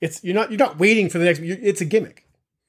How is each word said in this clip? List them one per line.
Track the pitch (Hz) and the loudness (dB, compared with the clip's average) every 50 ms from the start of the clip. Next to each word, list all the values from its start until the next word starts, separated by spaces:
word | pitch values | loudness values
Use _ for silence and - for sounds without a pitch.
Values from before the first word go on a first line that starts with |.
| - | -6
It's, | 156 156 - - | -6 -6 -8 -6
you're | 175 185 | -2 -2
not, | 214 220 - | 0 -2 -2
you're | 220 208 | 2 0
not | 277 - 147 151 | 0 0 2 2
waiting | 180 214 226 220 196 160 | 2 4 4 4 2 0
for | - 170 | 0 0
the | 170 | 2
next, | 175 160 147 | 2 0 0
you're, | 160 170 190 190 247 | -4 -8 -8 -2 -2
it's | 202 196 - | -2 -2 0
a | 180 | -2
gimmick. | 147 214 220 - - - _ _ _ _ _ _ _ _ _ _ | 0 0 0 0 -2 -10 _ _ _ _ _ _ _ _ _ _